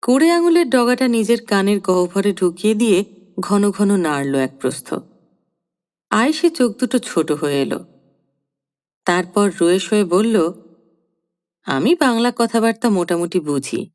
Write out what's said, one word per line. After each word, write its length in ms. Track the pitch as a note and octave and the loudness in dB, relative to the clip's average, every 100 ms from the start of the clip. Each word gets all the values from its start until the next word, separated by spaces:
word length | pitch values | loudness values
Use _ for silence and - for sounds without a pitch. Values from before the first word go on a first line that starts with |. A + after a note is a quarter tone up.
কড়ে 300 | - C4 D#4+ | 2 2 4
আঙুলের 380 | E4+ E4+ E4+ D#4+ | 4 4 2 2
ডগাটা 380 | B3 A#3+ B3 C4 | 2 2 0 0
নিজের 360 | A#3 G#3 A#3 | 0 0 -2
কানের 360 | A#3 G3+ G3 G3+ | 0 0 2 0
গহ্বরে 520 | G3+ F3+ F3+ F#3+ G3 | 0 0 0 0 -2
ঢুকিয়ে 420 | F#3 F3+ F3 G#3 | 0 -2 0 -2
দিয়ে 300 | G#3+ A3+ F#3 G#3 - - - | 0 2 2 0 -10 -16 -12
ঘন 300 | F#3 G3+ G3+ | -2 0 0
ঘন 260 | G3 G3+ G3+ | 0 0 2
নাড়ল 380 | E3 C#3+ C#3 | 0 -2 -2
এক 240 | C3+ C3 - | -2 -2 -4
প্রস্থ। 360 | C#3+ C3+ - D3+ - _ _ _ _ _ _ _ _ _ _ | -6 -6 -8 -10 -10 _ _ _ _ _ _ _ _ _ _
আয়েশে 400 | G#3 B3 D#4 E4+ | 0 0 2 0
চোখ 260 | D#4+ B3 G3 | 0 -2 0
দুটো 220 | B3+ B3 | -2 -2
ছোট 340 | - - D#3+ | -2 -4 -2
হয়ে 300 | D3 D3 C#3 | -2 -2 -2
এলো। 220 | C3+ - - _ _ _ _ _ _ _ _ _ _ _ | -2 -6 -10 _ _ _ _ _ _ _ _ _ _ _
তারপর 460 | - F3+ F3+ - G3+ E3 | -4 -2 -2 0 0 2
রয়ে 180 | E3+ F#3 | 2 2
সয়ে 260 | G3 G#3+ | 0 0
বলল, 480 | F#3+ F3 A3+ A3 E3 - - _ _ _ _ _ _ _ _ _ | 2 0 2 2 0 -4 -20 _ _ _ _ _ _ _ _ _
"আমি 300 | - C4+ F#3+ | -6 -2 0
বাংলা 380 | E4+ C4+ A3+ A#3+ A#3+ | 2 2 2 -2 0
কথাবার্তা 540 | A3+ A#3 A3+ A3+ A#3+ | -2 0 0 0 0
মোটামুটি 500 | G3 F3 F3 E3+ F#3 | 0 0 -2 -2 -4
বুঝি। 500 | D3+ C#3+ - - - | -2 -4 -4 -8 -8